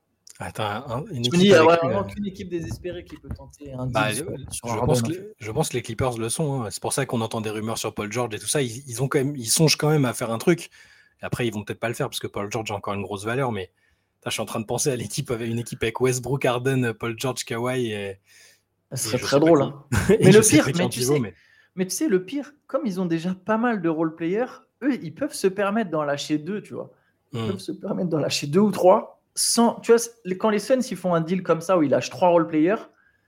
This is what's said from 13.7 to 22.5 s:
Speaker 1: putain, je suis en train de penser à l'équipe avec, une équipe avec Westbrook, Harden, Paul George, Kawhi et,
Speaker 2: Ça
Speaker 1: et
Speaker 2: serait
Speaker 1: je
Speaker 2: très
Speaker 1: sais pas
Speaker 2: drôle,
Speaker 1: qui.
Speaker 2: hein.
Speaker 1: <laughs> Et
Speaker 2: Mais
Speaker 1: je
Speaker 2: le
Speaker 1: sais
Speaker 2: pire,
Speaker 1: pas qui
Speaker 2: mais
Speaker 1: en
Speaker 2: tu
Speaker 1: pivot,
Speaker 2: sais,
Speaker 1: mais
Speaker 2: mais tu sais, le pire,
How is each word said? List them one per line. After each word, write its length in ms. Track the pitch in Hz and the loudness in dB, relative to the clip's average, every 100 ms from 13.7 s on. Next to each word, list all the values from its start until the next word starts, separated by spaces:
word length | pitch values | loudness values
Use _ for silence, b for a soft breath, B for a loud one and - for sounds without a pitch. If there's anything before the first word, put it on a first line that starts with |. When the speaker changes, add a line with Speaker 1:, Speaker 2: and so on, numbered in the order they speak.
| _ _ _ _ _ | _ _ _ _ _
Speaker 1:
putain, 100 | 117 | -8
je 40 | - | -6
suis 60 | |
en 40 | 107 | -4
train 160 | 117 | -6
de 40 | 107 | -4
penser 240 | 120 151 | -2 -2
à 60 | 123 | -2
l'équipe 340 | 110 - - | -4 -6 -6
avec, 200 | 113 117 | -4 -4
une 100 | 117 | -6
équipe 240 | 117 - | -6 -4
avec 160 | 113 - | -4 0
Westbrook, 460 | 127 123 120 139 131 | 0 0 -2 0 0
Harden, 480 | 123 131 131 120 | 0 0 0 0
Paul 220 | 107 117 113 | -2 -6 -4
George, 260 | 131 120 | -4 -4
Kawhi 480 | - 117 123 127 117 | -6 -4 -4 -2 -2
et, 280 | 104 98 98 _ b b b b _ _ | -4 -8 -10 _ b b b b _ _
Speaker 2:
Ça 0 | |
Speaker 1:
et 40 | 131 | -8
Speaker 2:
serait 200 | - 123 | -4 -2
Speaker 1:
je 60 | |
Speaker 2:
très 120 | - 143 | 2 4
Speaker 1:
sais 40 | |
pas 40 | 160 | 6
Speaker 2:
drôle, 140 | 151 | 6
Speaker 1:
qui. 60 | - | 4
Speaker 2:
hein. 500 | - - - - 208 | -4 -4 0 4 6
Speaker 1:
<laughs> 40 | |
Et 40 | 185 | 10
Speaker 2:
Mais 60 | |
Speaker 1:
je 60 | 214 | 10
Speaker 2:
le 60 | |
Speaker 1:
sais 120 | 226 302 | 8 6
Speaker 2:
pire, 100 | - | 4
Speaker 1:
pas 60 | |
qui 60 | 170 | 0
Speaker 2:
mais 60 | 180 | -2
Speaker 1:
en 40 | |
Speaker 2:
tu 100 | 120 | -2
Speaker 1:
pivot, 140 | 123 147 | 0 0
Speaker 2:
sais, 40 | |
Speaker 1:
mais 140 | 104 - b b b - | 0 -8 b b b -6
Speaker 2:
mais 100 | 185 | -6
tu 80 | |
sais, 140 | - 311 | -2 0
le 160 | 277 | 0
pire, 300 | 277 285 - | 0 -8 -8